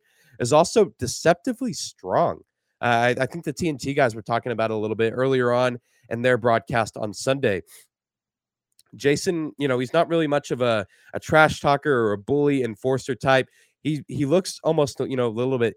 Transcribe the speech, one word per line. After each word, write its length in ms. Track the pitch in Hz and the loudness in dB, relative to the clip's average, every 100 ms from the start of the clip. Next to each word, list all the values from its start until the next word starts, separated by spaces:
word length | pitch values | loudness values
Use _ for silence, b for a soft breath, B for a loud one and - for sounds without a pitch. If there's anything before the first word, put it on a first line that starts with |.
| b b b b | b b b b
is 120 | 120 | 2
also 400 | 151 175 233 185 - | 4 4 4 2 0
deceptively 720 | 120 - 160 175 - 226 254 | -8 0 0 0 -2 -6 -6
strong. 680 | 147 - - 92 120 156 82 - _ _ _ | -8 -10 -12 -4 0 0 -4 -12 _ _ _
Uh, 320 | 117 117 120 127 | 0 2 2 0
I, 40 | |
I 20 | 131 | -2
think 180 | 170 160 | -6 -10
the 80 | |
T 160 | - 170 | -6 -4
N 80 | 143 | -4
T 160 | 135 | -4
guys 220 | 143 131 110 | 0 0 -2
were 60 | |
talking 300 | - 117 127 | -4 -4 -2
about 200 | 110 113 | -2 -2
it 20 | |
a 40 | 110 | -2
little 180 | 107 107 | -4 -2
bit 180 | 113 113 | -2 0
earlier 380 | 131 131 123 | 0 2 2
on 260 | 120 127 123 - _ - | 2 0 -2 -10 _ -10
in 120 | 117 | -2
their 160 | 123 123 | 2 2
broadcast 600 | 120 113 - 120 104 - | 2 0 0 -2 -2 -4
on 160 | 107 | -8
Sunday. 480 | 95 - 135 127 92 - B B _ _ _ _ _ _ _ _ _ _ 110 | -6 -4 0 0 -2 -6 B B _ _ _ _ _ _ _ _ _ _ -4
Jason, 580 | 131 151 190 170 156 - | 0 0 0 -4 -6 -4
you 100 | 143 | -2
know, 120 | 123 | -2
he's 140 | 127 | 0
not 160 | 165 151 | 0 2
really 180 | 165 151 | 0 0
much 240 | 143 - | -2 -2
of 100 | 135 | -2
a, 240 | 123 110 98 b b | 0 0 -4 b b
a 60 | - | -12
trash 420 | - 156 156 - | 2 6 6 4
talker 320 | 147 143 151 | 0 0 0
or 200 | 127 110 | 0 0
a 40 | 101 | -2
bully 460 | 101 143 147 139 | -2 0 2 0
enforcer 520 | 120 104 131 131 - 123 | -2 -4 -2 -2 -4 -2
type. 320 | 135 131 127 b b b | 2 2 2 b b b
He, 220 | 143 151 - | -6 -6 -6
he 180 | - 139 | -6 0
looks 340 | 175 185 - | 2 0 -4
almost, 360 | 151 160 143 - | -2 0 0 -2
you 160 | 117 131 | -4 -2
know, 120 | 120 | -2
a 20 | |
little 280 | 107 127 131 | -2 -2 0
bit 180 | 117 | 0